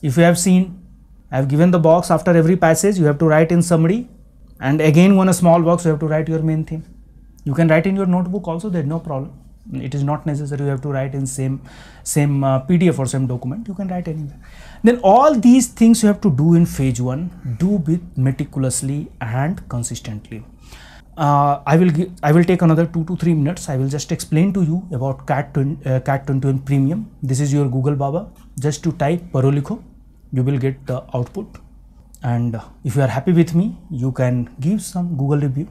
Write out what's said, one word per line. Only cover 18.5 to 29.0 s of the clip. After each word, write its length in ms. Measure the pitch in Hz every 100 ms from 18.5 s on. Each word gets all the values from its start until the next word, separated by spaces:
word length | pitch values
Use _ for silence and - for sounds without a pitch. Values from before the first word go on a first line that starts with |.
| - 131 - 135 143 - -
and 480 | 117 120 147 196 -
consistently. 720 | 123 113 117 - 107 - 110 120 - - - - - - -
Uh, 460 | 147 143 143 143 -
I 100 | 160
will 140 | 180
gi-, 200 | 151 175 -
I 80 | 147
will 120 | 156
take 200 | 175 180
another 240 | 175 160 165
two 160 | 165 160
to 100 | 180
three 200 | 165 160
minutes. 340 | 143 180 -
I 80 | 131
will 100 | 135
just 240 | 143 -
explain 400 | 170 - 156 190
to 100 | 196
you 240 | 165 170 190
about 360 | 139 135 131 -
cat 260 | 139 143
twen-, 260 | - 139 143 135
uh, 140 | 131
cat 260 | 127 135 139
twenty-one 340 | 135 135 135
premium. 520 | 135 139 135 185 220 -
This 180 | - 131
is 140 | 147
your 160 | 143 139
Google 260 | 127 131 143
Baba. 360 | 139 160 214 - - -
Just 240 | 143 147 170
to 60 |
type 280 | -